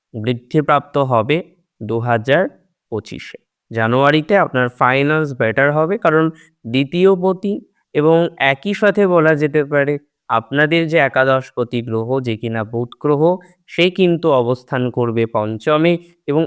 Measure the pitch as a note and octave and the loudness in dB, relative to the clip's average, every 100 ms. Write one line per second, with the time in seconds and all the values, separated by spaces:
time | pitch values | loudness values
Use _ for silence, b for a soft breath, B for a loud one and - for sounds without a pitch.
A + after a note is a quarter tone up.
0 | _ A#2 G#2+ A#2+ - D#3 D3 C#3+ - D3 | _ -8 -6 -6 -4 -2 0 0 0 -2
1 | C3+ A#2 A2 D#3+ - _ _ - G#2+ A#2 | 0 0 0 -4 -6 _ _ -14 -6 -4
2 | A#2+ A#2 A2 D3+ A#3+ - _ _ _ G#2+ | -2 -2 0 0 0 -6 _ _ _ -10
3 | - - - - _ _ - A2+ A2+ B2 | -10 -14 -16 -20 _ _ -8 -2 0 2
4 | C#3 D#3 D3+ G3 D3+ C3 B2 - B2+ C3+ | 4 2 2 2 2 0 -2 0 0 2
5 | C#3+ D#3 D3+ B2+ A2+ G#2+ C#3+ D3+ D#3+ A3 | 2 0 -2 -2 -2 2 2 2 -2 0
6 | E3+ D#3 D#3+ D#3+ B B A2+ B2+ C#3 F3 | 0 2 0 -4 B B -4 -2 -2 2
7 | F#3 F#3+ F#3 F#3 G3+ G#3 - _ _ D3 | 2 2 0 -4 -4 -8 -10 _ _ -2
8 | D3+ E3 E3+ E3+ C3+ C3+ G3+ G3+ G#3 G3+ | 2 2 0 -2 -2 -2 -4 -2 0 2
9 | G3 F3 D#3 D3+ D3+ D3+ C#3+ C#3+ C#3 C#3+ | 2 4 4 2 0 -2 -2 0 -2 -4
10 | - _ - A2+ - C#3 D3+ E3 E3 D#3+ | -8 _ -4 -4 -2 0 0 0 0 2
11 | C3+ C3 C3 C3 C3 - A#2+ A#2+ A#2 A2 | 2 2 2 0 -2 -6 -4 -4 -4 -4
12 | A2+ C3+ B2 G#2+ A#2 A2+ A2 A#2 A#2+ - | -4 -4 -4 -6 -6 -6 -6 -6 -8 -4
13 | D3 C#3+ D#3+ F3+ b b _ - F3+ F3+ | -2 2 2 0 b b _ 0 0 2
14 | F3+ E3 E3+ C3+ A#2+ B2+ - C3 B2 A#2+ | 2 2 2 2 0 -4 -4 -4 -2 -2
15 | A#2+ A2+ A2+ A2+ G#2+ A2 - D3+ E3 E3+ | -2 -2 -2 -2 -4 -4 0 2 2 0
16 | B B - D3 | B B -4 -2